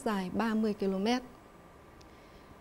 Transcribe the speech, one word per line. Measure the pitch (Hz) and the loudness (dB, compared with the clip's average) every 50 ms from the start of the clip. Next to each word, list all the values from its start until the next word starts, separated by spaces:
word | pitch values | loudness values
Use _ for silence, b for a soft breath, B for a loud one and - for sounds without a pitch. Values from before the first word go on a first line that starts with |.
| - | 0
dài | 233 208 196 185 180 196 | 0 0 0 0 -2 -2
ba | 196 220 233 220 | 0 0 2 2
mươi | 220 220 214 202 - | 2 2 2 0 0
ki-lô-mét. | 202 190 190 190 196 226 247 254 247 - - - - - - - - - - - - - - B B B B B B B B B B B B B | 0 0 0 2 2 2 2 2 0 -6 -16 -20 -20 -20 -20 -20 -20 -20 -20 -20 -20 -20 -20 B B B B B B B B B B B B B